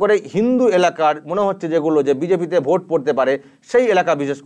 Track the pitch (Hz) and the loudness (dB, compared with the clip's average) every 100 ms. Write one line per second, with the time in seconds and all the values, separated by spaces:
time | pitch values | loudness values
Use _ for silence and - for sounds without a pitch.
0 | 202 208 139 180 233 254 247 180 175 170 | 0 0 -2 -2 0 2 2 2 0 2
1 | 156 151 147 190 202 190 165 160 156 156 | 0 0 -4 -2 -2 -4 -4 -2 2 2
2 | 135 135 170 185 170 170 135 180 180 160 | 2 0 0 -2 0 -2 0 -2 -2 -2
3 | 135 131 131 139 - _ - 247 247 190 | -2 0 0 -2 -6 _ -2 0 2 2
4 | 170 147 143 139 | 0 -2 -4 -4